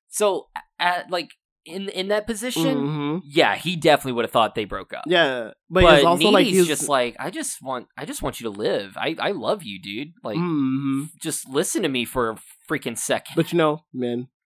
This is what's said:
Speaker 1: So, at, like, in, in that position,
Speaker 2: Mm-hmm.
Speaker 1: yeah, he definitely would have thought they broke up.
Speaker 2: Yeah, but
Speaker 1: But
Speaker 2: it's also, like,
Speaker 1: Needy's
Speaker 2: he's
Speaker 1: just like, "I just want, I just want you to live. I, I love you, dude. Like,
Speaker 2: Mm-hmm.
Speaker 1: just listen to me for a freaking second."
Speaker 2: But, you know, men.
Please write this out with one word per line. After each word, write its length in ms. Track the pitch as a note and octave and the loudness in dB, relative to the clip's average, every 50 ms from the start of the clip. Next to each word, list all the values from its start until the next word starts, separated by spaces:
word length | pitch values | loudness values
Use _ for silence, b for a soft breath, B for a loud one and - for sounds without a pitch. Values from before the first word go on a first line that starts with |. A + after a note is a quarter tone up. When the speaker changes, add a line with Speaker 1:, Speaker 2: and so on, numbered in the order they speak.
| _ _ | _ _
Speaker 1:
So, 400 | - - G#3+ G3+ F#3 D3+ - _ - - - _ _ - | -2 0 0 2 0 0 -4 _ -14 -16 -16 _ _ -2
at, 320 | E3+ F3 F3+ F3 - - | 0 0 0 -2 -4 -6
like, 200 | F3+ F3 D3 - - _ _ _ _ _ _ | -6 -6 -6 -8 -14 _ _ _ _ _ _
in, 240 | D#3+ E3 G3 G3 F#3+ | -14 -12 -10 -10 -8
in 180 | - F#3 F#3+ G3 | -6 -6 -4 -2
that 180 | G#3 G#3+ G#3 | -2 -2 -2
position, 500 | A#3 A3+ G3 A#3 B3+ A#3+ E3 E3 - C4 C#3+ | -4 -8 -8 -8 -6 -2 -2 0 0 0 -2
Speaker 2:
Mm-hmm. 400 | C#3 D3 D#3 D3 C#3+ D3 D#3 F#3 - | -2 -4 -4 -4 -4 -4 -4 -6 -6
Speaker 1:
yeah, 300 | D3 C#3+ E3 C#3 G#2+ G2 | -2 2 2 4 4 2
he 220 | - - E3+ F3+ | 0 -4 -6 -4
definitely 360 | D#3+ D3 D#3+ D3 C#3 - C3+ | 2 4 4 4 4 2 0
would 120 | A#2+ A#2+ A2+ | -2 -2 -2
have 80 | - | 2
thought 220 | - A#2+ A2 G2+ - | 2 2 2 2 0
they 100 | A2+ G#2+ | -4 -6
broke 280 | F#2 G2+ G2 F#2+ - | -6 -8 -10 -10 -10
up. 120 | - - - | -12 -10 -2
Speaker 2:
Yeah, 440 | D#3 F3+ E3+ D#3+ C3+ C3 B2 A2+ A2 - _ _ - | 0 2 4 4 2 0 -2 -6 -8 -12 _ _ -2
but 140 | E3+ F#3 | 4 6
Speaker 1:
But 120 | F3+ E3+ D#3 | 8 10 10
Speaker 2:
it's 80 | C#3+ - | 8 8
also, 260 | E3+ F3 F3 E3 - | 6 4 4 4 6
like, 160 | - F#3+ - | 6 6 6
Speaker 1:
Needy's 140 | - F#3 F#3+ | 6 6 4
Speaker 2:
he's 60 | F3 | 4
Speaker 1:
just 220 | D#3 D3 - - D3 | 4 2 -2 0 0
like, 260 | C#3+ C3 B2 A#2+ - - | 0 0 0 0 -4 -8
"I 100 | B2+ E3+ | -8 -8
just 320 | A3+ D#4+ D4 - - - | -8 -8 -8 -8 -10 -10
want, 240 | C3 C3 C3 A#2+ - - _ - | -8 -8 -8 -8 -8 -12 _ -12
I 60 | C#3 | -12
just 160 | G3+ C#4+ - | -10 -8 -6
want 180 | - C#3 - - | -6 -6 -6 -6
you 40 | A#2+ A2 | -8 -8
to 80 | G2+ G2+ | -6 -4
live. 380 | A2 F3+ F#3 A2+ G2 F#2+ F#2+ | -2 -2 -2 -2 -4 -8 -8
I, 180 | - A#2 C#3+ D#3+ - | -6 -6 -4 -4 -2
I 100 | A#2 E3+ | -4 -4
love 300 | G#3 D3 G#2+ A#2 A3 G3+ | -4 -2 -2 -2 -2 -2
you, 180 | - G#2 G2 F#2 | -6 -10 -12 -10
dude. 340 | - G2+ G2+ A#2 D3 D#3+ E3+ _ - | -10 -8 -8 -8 -8 -10 -12 _ -10
Like, 140 | A#2+ G#2+ E3 | -6 -4 -2
Speaker 2:
Mm-hmm. 680 | F3 F3 D#3+ D3 C3+ C3 C3 C3+ C#3 C#3 C3+ C#3 D3 D#3+ - - | -2 0 0 0 0 0 0 0 -2 -2 -2 -4 -6 -8 -12 -10
Speaker 1:
just 280 | - D#3+ C#3 - - C3 | -8 -8 -6 -8 -8 -4
listen 340 | C3 C#3+ F#3 - - - | -2 -2 -2 0 -2 -2
to 60 | F#3+ D3 | -2 -2
me 160 | C3 B2 A#2 | -2 -2 -4
for 240 | - - C3 A#2 A2+ | -4 -2 -2 -2 -2
a 60 | A2 - - - - _ _ - | -4 -8 -14 -20 -20 _ _ -6
freaking 300 | D#3 C3+ - B2+ A2+ - | -6 -6 -6 -6 -8 -6
second." 360 | - - B2+ A#2 - - - | -4 -2 -2 -2 -4 -4 -2
Speaker 2:
But, 160 | E3 D#3+ - | -2 -2 0
you 60 | E3+ E3+ | 0 2
know, 260 | D#3 D3+ D3 D#3 _ _ | 2 2 0 -2 _ _
men. 360 | - B2+ B2 A#2+ A#2+ B2 B2 - _ _ _ | -8 -6 -4 -4 -4 -4 -6 -10 _ _ _